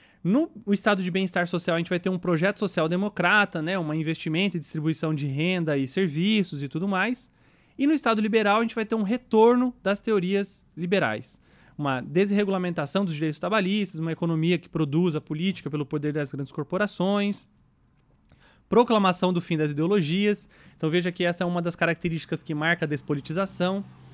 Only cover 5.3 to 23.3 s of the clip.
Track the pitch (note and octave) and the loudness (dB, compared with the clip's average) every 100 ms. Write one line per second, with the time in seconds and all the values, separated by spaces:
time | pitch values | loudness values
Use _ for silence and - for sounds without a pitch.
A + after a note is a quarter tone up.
5.3 | C3+ E3+ F3+ D#3 C#3+ C3 F#3 F#3 C#3+ G3 | 0 0 0 0 0 0 0 0 0 2
6.3 | G#3+ F3 C#3+ C#3 D#3+ G3 F#3 G#3 B3 - | 2 0 -4 -6 -4 -2 0 -2 -4 -10
7.3 | _ _ _ _ - C#4+ D#4 A#3 A3 G#3+ | _ _ _ _ -2 0 2 2 2 2
8.3 | A3 G#3 G#3 A#3 A#3 G#3+ A3+ G3 A#3+ - | 2 4 2 2 -2 -2 -2 0 -2 2
9.3 | A3 A3+ B3 B3 - F#3+ G3+ - G#3 F3 | 6 6 6 2 -2 -2 -2 0 0 2
10.3 | G3 G3+ - _ - F3 G3 B2+ G#2+ - | 0 -2 -10 _ -8 0 2 2 -2 -8
11.3 | - _ _ - - C#3+ B2+ C3 D#3+ G3+ | -20 _ _ -20 -4 -2 -2 0 0 2
12.3 | G#3 G3+ F#3+ F3+ E3+ C#3 F#3+ G3 D3 D#3 | 2 2 0 -2 -2 -2 0 0 -2 -2
13.3 | D3 F3+ G#3+ F#3 G#3 G3 D#3 E3 D#3+ E3+ | -2 -2 0 2 0 -2 -4 -6 -2 -2
14.3 | D#3+ E3 F3 - D#3+ D3+ D#3 F3+ D3+ - | 0 2 0 -2 -2 0 2 2 0 -6
15.3 | D3+ F#3+ - C#3+ D3+ C#3+ D3+ D3+ D3+ C#3+ | -4 -2 -2 -6 -6 -4 -4 -2 -4 -4
16.3 | C3+ C#3 - C#3+ F#3 G#3 - F#3 G3+ G3+ | -6 -8 -8 -4 -2 -2 0 0 2 0
17.3 | G3+ - _ _ _ _ _ _ _ _ | -4 -12 _ _ _ _ _ _ _ _
18.3 | _ _ _ - G3+ B3 A3 F#3+ F3+ F#3 | _ _ _ 2 4 4 4 2 2 0
19.3 | F3 - D#3+ D3+ D3 E3+ G#3 D3+ F#3 G#3 | 0 -2 -2 0 0 0 0 0 0 0
20.3 | G3+ - - - - D#3+ F3 F3 E3+ F3 | 0 -6 -20 -20 -6 -2 0 -2 -2 -2
21.3 | F3 F3 F3 E3+ E3+ E3 D#3+ F3 D#3+ - | 0 -2 0 -2 0 0 0 -2 -4 -6
22.3 | D#3 - D3+ D#3+ E3+ D#3 C#3+ - C#3+ - | -8 -4 -2 0 0 -2 -4 -4 -4 -2